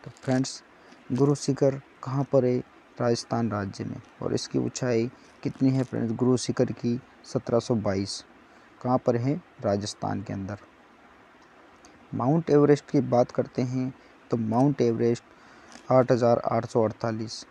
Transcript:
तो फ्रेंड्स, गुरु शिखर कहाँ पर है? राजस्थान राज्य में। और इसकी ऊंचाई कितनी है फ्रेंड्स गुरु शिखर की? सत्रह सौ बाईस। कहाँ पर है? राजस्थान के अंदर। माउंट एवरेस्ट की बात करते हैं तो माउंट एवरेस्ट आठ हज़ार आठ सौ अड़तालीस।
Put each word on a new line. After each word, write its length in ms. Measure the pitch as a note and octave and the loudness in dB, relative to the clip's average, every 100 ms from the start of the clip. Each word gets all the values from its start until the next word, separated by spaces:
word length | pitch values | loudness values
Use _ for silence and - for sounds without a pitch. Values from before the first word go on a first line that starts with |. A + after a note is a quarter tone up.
तो 60 | - | -20
फ्रेंड्स, 520 | - - C3 C3 - - - - - - | -12 -2 0 0 -6 -18 -20 -20 -20 -6
गुरु 220 | B2 C#3+ | 2 2
शिखर 400 | C#3+ - C3+ C#3 C3+ - - | 2 -2 2 2 0 -12 -16
कहाँ 200 | - C3+ | -6 -4
पर 200 | C#3 C3+ | 2 2
है? 120 | B2 B2 - - _ - | 2 0 -4 -18 _ -4
राजस्थान 500 | B2 A#2 - A#2 A#2 | -2 -2 -2 -4 -2
राज्य 340 | G#2 G2 - | -2 -6 -8
में। 160 | G#2+ - - - | -10 -10 -14 -8
और 120 | - | -4
इसकी 240 | A2 - C3+ | -4 -2 -4
ऊंचाई 520 | A#2+ - B2 A#2 A#2 - - - | -4 -4 -2 0 -2 -6 -20 -10
कितनी 280 | - - C3 | -10 0 0
है 120 | C3 | 2
फ्रेंड्स 300 | B2+ A#2 A#2 | -2 -2 -4
गुरु 240 | A2+ B2 B2+ | 0 2 2
शिखर 360 | - A#2 A#2+ | 0 -2 -2
की? 260 | A2+ B2 A#2+ - - | -2 -4 -4 -8 -20
सत्रह 340 | - - - A#2+ | -8 -8 0 0
सौ 160 | - | 2
बाईस। 500 | A#2+ G#2 G2 G2+ - - - - - - - | -2 0 -4 -4 -8 -14 -20 -20 -20 -20 -10
कहाँ 160 | B2 B2+ | -2 0
पर 180 | - A#2 | 0 0
है? 180 | B2 D#3 - - | 0 -4 -8 -8
राजस्थान 640 | A2+ G2+ G#2 - G2+ G2+ | -2 -2 -4 -8 -6 -6
के 100 | G#2 | -8
अंदर। 260 | G2+ G2 G2+ - _ _ _ - - - - - - - - - - - | -8 -8 -12 -14 _ _ _ -20 -20 -20 -20 -20 -20 -20 -20 -20 -20 -12
माउंट 360 | - A#2+ D#3+ D#3+ | -4 0 0 4
एवरेस्ट 400 | D3 C#3+ D3 - | 4 6 4 2
की 100 | D3 | -2
बात 300 | B2+ B2 B2 | 2 2 2
करते 320 | - A#2 - | 0 -4 -4
हैं 300 | B2 B2+ B2+ B2 - - - | -4 -4 -6 -8 -20 -20 -6
तो 60 | B2 | -4
माउंट 440 | A2 A2+ C#3 C#3 | 0 2 2 2
एवरेस्ट 440 | A#2+ A2+ A#2 A#2 _ - - - - - - | 0 2 0 0 _ -20 -20 -20 -20 -20 2
आठ 200 | B2+ B2 | 4 4
हज़ार 300 | B2 A#2 A#2+ - | 4 4 2 2
आठ 140 | A#2 A2+ | -2 0
सौ 180 | B2 | 0
अड़तालीस। 600 | A2 A2 A#2 A2 A2 - - | 0 0 -6 -6 -8 -12 -18